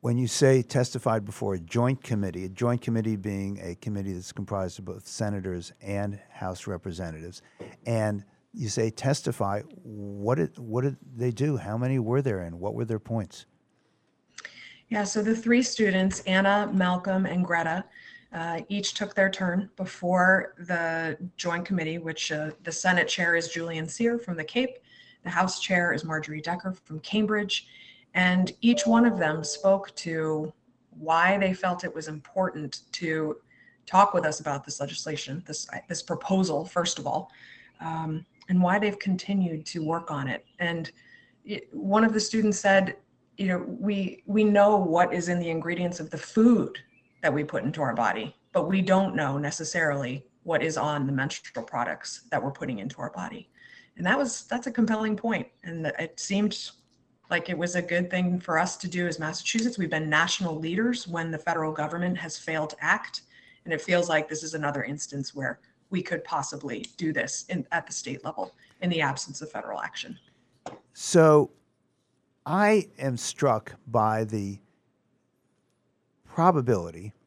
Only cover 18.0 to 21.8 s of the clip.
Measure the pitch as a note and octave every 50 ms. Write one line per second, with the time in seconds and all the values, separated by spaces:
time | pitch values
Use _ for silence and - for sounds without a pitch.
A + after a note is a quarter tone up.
18 | - - - - _ _ - E3+ E3 E3+ E3+ E3+ E3+ - G3+ G3+ G3+ - - -
19 | G#3 G3 - - F#3+ F#3+ F#3+ - F#3+ F3+ F3 F#3 G3 - _ - F#3 F3+ - -
20 | - F3 F#3 F3+ F3+ F#3 F#3+ F#3+ - - - - F3 F3 F3+ E3+ E3+ E3 E3 E3
21 | E3 D#3+ D#3 - F#3 F3+ _ - - F3 E3+ - F#3 - G3 F3+